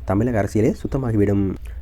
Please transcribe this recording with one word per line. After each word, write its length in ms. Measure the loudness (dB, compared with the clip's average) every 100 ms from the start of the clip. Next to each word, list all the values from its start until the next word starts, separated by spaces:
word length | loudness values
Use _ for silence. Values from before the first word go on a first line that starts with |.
| -2
தமிழக 280 | 0 2 0
அரசியலே 300 | 0 2 2 0
சுத்தமாகிவிடும். 640 | -4 -2 0 2 2 2 0 -2 -8 -12